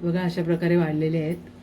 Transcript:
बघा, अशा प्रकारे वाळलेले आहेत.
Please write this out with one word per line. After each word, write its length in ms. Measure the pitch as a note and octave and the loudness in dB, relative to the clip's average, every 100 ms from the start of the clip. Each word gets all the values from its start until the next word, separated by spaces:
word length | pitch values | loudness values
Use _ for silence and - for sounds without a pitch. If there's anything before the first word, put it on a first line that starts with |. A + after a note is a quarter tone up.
बघा, 200 | F3 F3+ | -2 0
अशा 220 | F3+ F3 | 0 -2
प्रकारे 320 | E3 E3+ F3 F3 | 0 0 2 2
वाळलेले 420 | D#3+ D3+ D#3+ D#3+ | 2 0 0 0
आहेत. 200 | D#3 F3 - - | -2 -4 -10 -20